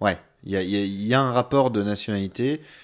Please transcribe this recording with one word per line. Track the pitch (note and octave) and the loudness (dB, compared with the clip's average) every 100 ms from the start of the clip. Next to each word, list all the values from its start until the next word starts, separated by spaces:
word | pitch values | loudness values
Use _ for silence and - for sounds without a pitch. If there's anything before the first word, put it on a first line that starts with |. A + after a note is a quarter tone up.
ouais, | G#2 F2 - _ | -2 -2 -6 _
il | F#2+ | -4
y | F#2+ | -2
a, | |
il | F#2 | 0
y | G2+ | 0
a, | |
il | G2+ G2 G#2+ | -2 -4 0
y | |
a | C3 | 2
un | C3 | 2
rapport | A#2+ A2 C#3 B2+ | 0 2 2 2
de | G#2+ | 2
nationalité, | G2+ G#2 - G2+ F#2+ - C3 D3+ - - | 0 -2 -4 -4 -4 -2 -2 -4 -8 -20